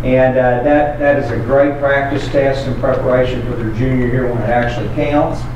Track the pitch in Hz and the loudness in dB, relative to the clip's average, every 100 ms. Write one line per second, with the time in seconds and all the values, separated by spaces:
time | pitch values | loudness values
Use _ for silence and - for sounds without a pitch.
0 | 123 131 131 127 127 120 147 147 147 - | 2 2 4 4 2 2 2 2 2 0
1 | 143 143 110 113 - 139 147 139 143 139 | 0 2 0 -4 0 2 2 2 0 0
2 | 139 147 - 143 135 127 131 120 - - | 0 -4 -2 0 0 0 -4 -2 -2 0
3 | 127 127 127 117 117 - 110 104 131 127 | 0 0 0 -2 -4 -4 -4 -2 0 0
4 | 123 127 123 117 110 120 120 - 104 - | 0 0 -2 -2 0 0 0 -4 -4 -2
5 | 147 147 - - - | 0 0 0 -2 -6